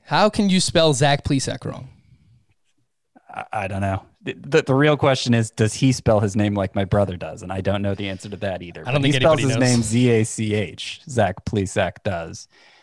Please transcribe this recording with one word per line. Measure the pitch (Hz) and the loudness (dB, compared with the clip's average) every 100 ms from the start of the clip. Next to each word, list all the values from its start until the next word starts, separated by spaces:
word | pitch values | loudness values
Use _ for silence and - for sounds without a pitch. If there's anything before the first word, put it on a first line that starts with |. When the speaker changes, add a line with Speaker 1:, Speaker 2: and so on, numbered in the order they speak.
Speaker 1:
How | - 151 214 | -2 2 2
can | 214 202 | 4 2
you | 185 | 2
spell | - 170 160 | 2 4 4
Zach | 127 143 143 | 4 2 2
Plesac | - 135 - - - | 0 -2 -2 -8 -10
wrong? | - 135 - _ _ _ _ _ _ _ _ _ _ _ _ _ | -12 -16 -20 _ _ _ _ _ _ _ _ _ _ _ _ _
Speaker 2:
I, | - - | -16 -8
I | 107 98 | -8 -6
don't | 98 | -4
know. | 98 95 - _ | -4 -4 -8 _
The, | - | -12
the, | - 143 156 | -12 0 0
the | 135 | 2
real | 131 151 143 | 2 4 4
question | 143 127 123 | 2 2 2
is, | 117 110 | 0 0
does | - 107 | 0 0
he | - 131 | 2 0
spell | 127 - 107 | 2 2 2
his | 104 | 2
name | 104 104 | 0 -2
like | 101 95 | 0 -4
my | 101 | -2
brother | 98 104 95 87 | 0 0 0 -4
does? | 80 82 | -12 -12
And | 90 | -10
I | 95 | -6
don't | 95 101 | -4 -2
know | 101 | -4
the | 98 101 | -4 -8
answer | 95 104 | -10 -12
to | 92 | -8
that | 101 90 | -8 -8
either. | 87 85 | -12 -14
Speaker 1:
I | 98 | -4
don't | |
Speaker 2:
But | 143 | 0
Speaker 1:
think | 135 | 2
Speaker 2:
he | 135 | 4
spells | 131 156 | 4 4
Speaker 1:
anybody | 135 123 | 2 2
Speaker 2:
his | |
Speaker 1:
knows. | 127 120 | 2 2
Speaker 2:
name | |
Z | 110 117 123 | 2 2 4
A | 113 | 4
C | 110 - 107 | 2 -2 -2
H, | 104 90 113 - - - | -2 -4 -8 -14 -14 -8
Zach | 120 101 - | -2 0 -2
Plesac | - 110 95 107 87 - | -4 -4 -2 -2 -4 -4
does. | 104 85 82 - - _ _ _ | -8 -6 -10 -14 -20 _ _ _